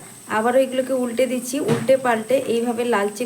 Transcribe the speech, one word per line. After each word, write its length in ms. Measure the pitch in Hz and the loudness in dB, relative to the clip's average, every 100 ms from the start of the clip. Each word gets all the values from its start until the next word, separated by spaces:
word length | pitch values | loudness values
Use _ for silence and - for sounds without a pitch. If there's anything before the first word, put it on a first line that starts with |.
| - - - 214 | -12 -20 -4 -2
আবারও 220 | 233 254 262 | 2 2 2
এগুলোকে 280 | 262 254 262 | 0 -2 -2
উল্টে 220 | 240 226 262 | -2 0 0
দিচ্ছি। 240 | 254 - 285 | 0 -4 -4
উল্টে 360 | 214 233 - 262 | 0 0 4 2
পাল্টে 380 | 254 226 220 269 - | 4 0 0 -2 0
এইভাবে 300 | 233 240 226 240 | -2 -2 -2 0
লালচে 300 | 214 202 208 | 0 0 -4